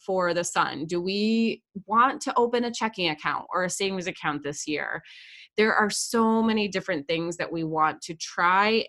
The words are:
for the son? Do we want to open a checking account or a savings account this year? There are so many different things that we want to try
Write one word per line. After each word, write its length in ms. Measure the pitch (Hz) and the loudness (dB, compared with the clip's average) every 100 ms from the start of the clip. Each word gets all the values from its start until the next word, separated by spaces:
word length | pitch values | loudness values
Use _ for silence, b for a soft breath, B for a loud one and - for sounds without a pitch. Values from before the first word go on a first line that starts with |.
for 320 | - 185 175 | -4 0 2
the 100 | 170 | 0
son? 440 | 175 185 147 131 156 | 0 0 0 -2 -4
Do 160 | 175 | -4
we 600 | 180 202 214 226 226 - _ 196 | -2 0 2 2 2 -2 _ -16
want 380 | 190 220 262 302 | 0 4 4 2
to 100 | 269 - | -2 2
open 260 | 240 240 | 2 2
a 80 | 240 | -2
checking 380 | 233 220 226 170 | -2 -4 0 -2
account 340 | 151 180 - - | -2 -2 -4 -4
or 120 | 175 | -2
a 60 | 180 | -2
savings 360 | - 196 190 175 | -2 -2 -2 -6
account 360 | - 165 147 | -6 -4 -4
this 240 | 143 147 - | -4 -8 -6
year? 360 | 147 - - - B B B B - | -4 -4 -8 -10 B B B B 2
There 160 | 214 | 2
are 160 | - 214 | 4 2
so 520 | - - 233 220 220 | 0 -2 2 4 4
many 240 | 226 214 208 | 2 2 0
different 400 | 190 190 165 143 | -2 -4 -4 -2
things 300 | 165 170 170 | -2 -2 -4
that 160 | - | -6
we 100 | 165 | -4
want 380 | 160 156 156 - | -2 0 0 0
to 120 | - | -8
try 720 | 165 - - 175 190 208 220 | -10 -8 0 2 4 4 2